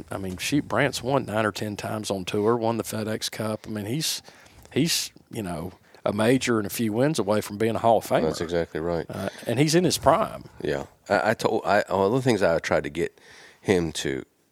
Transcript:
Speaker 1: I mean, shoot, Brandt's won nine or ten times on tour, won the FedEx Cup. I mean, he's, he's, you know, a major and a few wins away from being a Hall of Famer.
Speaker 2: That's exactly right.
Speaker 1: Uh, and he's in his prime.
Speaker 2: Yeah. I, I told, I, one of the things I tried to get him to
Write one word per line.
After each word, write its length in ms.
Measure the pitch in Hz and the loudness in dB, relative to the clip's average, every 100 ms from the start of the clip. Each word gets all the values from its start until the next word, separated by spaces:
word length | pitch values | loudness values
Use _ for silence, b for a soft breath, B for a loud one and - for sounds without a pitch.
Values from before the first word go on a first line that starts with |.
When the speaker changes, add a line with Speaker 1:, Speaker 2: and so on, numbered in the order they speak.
| - | -10
Speaker 1:
I 80 | 104 | -8
mean, 200 | 95 92 | -8 -6
shoot, 280 | - 143 - | -2 -2 0
Brandt's 360 | 107 139 - | 0 0 -2
won 220 | 120 139 113 | -2 -2 0
nine 200 | 104 107 | 0 0
or 60 | |
ten 240 | - 107 101 | -2 -6 -6
times 340 | 104 110 104 | -6 -6 -4
on 140 | 98 | -4
tour, 320 | 90 107 104 120 | -2 0 2 2
won 200 | 113 113 | 0 -2
the 40 | |
FedEx 460 | - 110 107 110 - | -4 -6 -4 -6 -6
Cup. 360 | - 110 110 - | -6 -6 -6 -8
I 20 | |
mean, 160 | 107 101 | -8 -4
he's, 360 | 143 - - - B B B B | -4 -4 -6 -10 B B B B
he's, 400 | 123 165 - - - - | 0 0 0 -4 -10 -14
you 120 | 113 | -8
know, 300 | 92 80 90 - _ b | -6 -6 -8 -12 _ b
a 80 | 113 | -2
major 460 | 104 117 131 127 113 | 2 4 4 4 0
and 80 | 101 | 0
a 40 | |
few 220 | - 113 | -2 -2
wins 240 | 107 143 160 | 2 2 2
away 240 | 98 107 | 2 0
from 160 | - 104 | 0 -2
being 180 | 113 107 | 0 2
a 20 | |
Hall 200 | 117 107 | 4 4
of 80 | - | 4
Famer. 160 | 127 | 2
Speaker 2:
That's 180 | 156 82 | 2 -2
exactly 400 | 82 85 82 78 | -2 -2 -2 -4
right. 260 | 85 85 - | -2 -2 -4
Speaker 1:
Uh, 200 | - 98 - - | -6 -6 -6 -2
and 120 | 117 | 0
he's 160 | 151 | 4
in 100 | 165 | 4
his 140 | 175 - | 4 2
prime. 460 | 135 180 69 60 - - | 4 4 2 -6 -16 -8
Speaker 2:
Yeah. 240 | 78 69 69 _ - | -4 -4 -6 _ 0
I, 220 | 98 95 | 2 2
I 40 | |
told, 280 | 113 - 110 | 2 0 0
I, 200 | 80 101 - | 2 2 2
one 180 | 95 98 | 2 2
of 60 | |
the 100 | 131 | 2
things 200 | 127 104 | 2 4
I 160 | 92 82 | 4 2
tried 260 | - 82 | 2 0
to 60 | 73 | 0
get 300 | 76 85 - B B B B | -2 -4 -6 B B B B
him 320 | - 92 82 | 2 2 2
to 320 | - 76 67 - _ _ | -2 -4 -4 -8 _ _